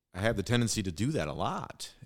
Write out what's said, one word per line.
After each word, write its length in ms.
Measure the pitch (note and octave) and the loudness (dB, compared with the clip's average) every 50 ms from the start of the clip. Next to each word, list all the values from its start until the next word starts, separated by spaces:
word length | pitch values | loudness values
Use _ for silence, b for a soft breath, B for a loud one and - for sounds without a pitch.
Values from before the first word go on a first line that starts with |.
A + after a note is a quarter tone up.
| _ _ - | _ _ -6
I 60 | F2+ | 0
have 160 | G2+ A2+ A2+ | 0 2 2
the 60 | G2+ | 2
tendency 400 | F#2 - B2 A#2+ A#2+ G#2 - A2 | 2 2 4 4 4 4 2 0
to 80 | F#2+ F#2+ | 0 -2
do 180 | E2 G2 A2 C#3 | 0 0 0 0
that 200 | D#3+ A#2 D#2+ D2 | 2 0 0 0
a 60 | C2+ | -2
lot 580 | - F#2+ C3 F#3 G3+ - - - - - - - - - | -2 -2 -2 -2 -4 -6 -8 -10 -14 -14 -14 -14 -14 -10